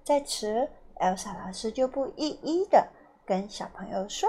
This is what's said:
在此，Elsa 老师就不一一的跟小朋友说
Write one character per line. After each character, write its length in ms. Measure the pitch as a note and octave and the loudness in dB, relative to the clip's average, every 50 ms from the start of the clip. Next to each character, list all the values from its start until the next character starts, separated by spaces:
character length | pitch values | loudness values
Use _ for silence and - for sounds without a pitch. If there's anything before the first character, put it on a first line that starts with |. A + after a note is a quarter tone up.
在 180 | - - D4 C#4+ | 0 2 2 2
此， 480 | C#4+ - - - A3 G#3+ G#3+ A#3 C#4 D4+ - - - - - | 2 -2 -6 -4 -4 -2 0 0 0 -2 -4 -14 -18 -8 -2
Elsa 400 | - E3 F#3 F#3 F3+ - G3+ F3+ - - | 2 2 2 2 0 -6 -10 -10 -10 -10
老 80 | F#3+ | -10
师 180 | F#3 - - A3 | -10 -6 -6 -4
就 180 | A3 C4 B3+ B3+ | 0 0 0 0
不 180 | B3+ C4+ C4+ - - | 0 -2 -4 -4 -2
一 120 | - D#4 D4 - - | -2 -2 -2 -4 -4
一 220 | - C4+ E4 F4+ G4+ | -4 0 0 0 2
的 200 | - D4 G#3 F3 - - - - - _ _ - | 6 6 6 6 6 -6 -20 -20 -20 _ _ -4
跟 220 | - F#3+ F#3 G3+ G#3+ | -2 -2 -2 -2 -6
小 180 | - - - - - | -8 -10 -10 -10 -10
朋 160 | - G3 - | -12 -10 -6
友 180 | G3+ G3 F#3+ G#3 | -4 -4 -4 -4
说 200 | - - F#4+ | -4 0 0